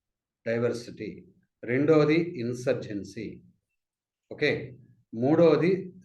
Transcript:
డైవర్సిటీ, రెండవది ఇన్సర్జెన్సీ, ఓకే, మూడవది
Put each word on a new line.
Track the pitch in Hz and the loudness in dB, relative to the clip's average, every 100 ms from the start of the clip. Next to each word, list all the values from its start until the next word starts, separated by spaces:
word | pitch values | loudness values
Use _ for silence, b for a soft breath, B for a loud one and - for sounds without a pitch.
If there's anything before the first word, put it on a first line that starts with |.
| _ _ _ _ 117 | _ _ _ _ -6
డైవర్సిటీ, | 117 117 117 - 85 104 98 - _ _ _ | -2 -2 -4 -10 -14 -14 -14 -20 _ _ _
రెండవది | 110 127 147 156 147 160 165 - | -4 0 4 4 6 2 0 -4
ఇన్సర్జెన్సీ, | 117 127 135 120 - 101 95 - 95 87 - _ _ _ _ _ _ _ - | -6 -6 -4 -4 -4 -10 -10 -12 -12 -14 -20 _ _ _ _ _ _ _ -16
ఓకే, | 110 147 117 - - - _ _ | -2 -2 -2 -6 -16 -20 _ _
మూడవది | 113 127 160 165 151 165 190 190 - | -2 2 6 6 6 2 0 -4 -16